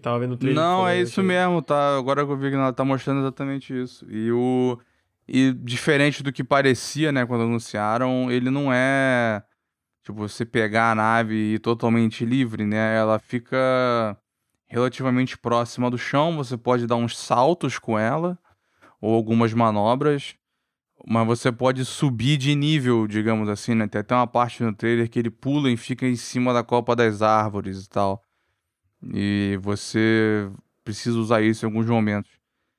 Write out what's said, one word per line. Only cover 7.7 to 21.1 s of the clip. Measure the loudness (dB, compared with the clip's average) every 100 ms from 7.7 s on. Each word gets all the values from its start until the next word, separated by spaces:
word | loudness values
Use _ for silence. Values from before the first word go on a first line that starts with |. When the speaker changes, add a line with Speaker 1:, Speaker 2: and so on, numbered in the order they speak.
| -4 -2 0 0 0 0
Speaker 2:
ele | 0 0
não | 0 0
é, | 0 2 2 2 2 0 -2 -6 _ _ _ _ _
tipo, | -14 -8
você | -8 -6 -4
pegar | 0 0 2 2
a | 2
nave | 2 2 0 0
e | 0 0
ir |
totalmente | -2 0 2 2 2 0 -2
livre, | 0 0 -2 -2
né? | 0 0 2
Ela | 2 0
fica | -2 -8 -4 -2 2 2 2 0 -2 -6 _ _ _ _ _
relativamente | -2 -2 -2 0 0 0 -4
próxima | 0 0 0 -2 -2
do | -2
chão, | -2 0 0 -2
você | -4 -4
pode | 0 0 2
dar | 0
uns | 0 -4
saltos | 0 2 4 2 -2 -4
com | -2 0
ela, | 0 0 -4 -6 _ _ _ _ -20 _
ou | 0
algumas | 2 2 2 2
manobras, | 2 2 2 2 2 0 0 -4 -16 _ _ _ _ _ _
mas | -2